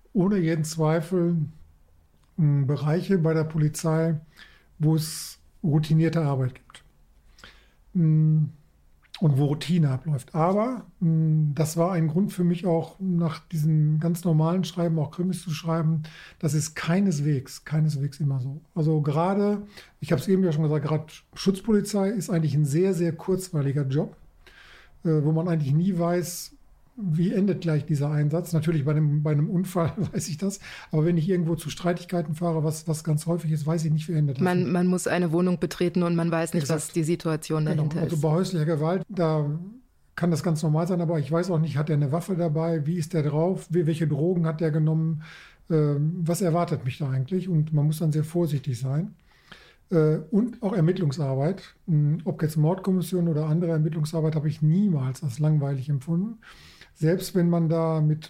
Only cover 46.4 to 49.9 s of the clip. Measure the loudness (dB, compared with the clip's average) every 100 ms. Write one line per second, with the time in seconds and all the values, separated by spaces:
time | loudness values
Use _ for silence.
46.4 | 2 2 0 -2 -4 -4 -4 -2 -2 -2
47.4 | 0 0 2 2 2 2 0 0 0 0
48.4 | 0 0 -4 -4 -2 -2 -4 -10 _ _
49.4 | _ -20 -20 _ -2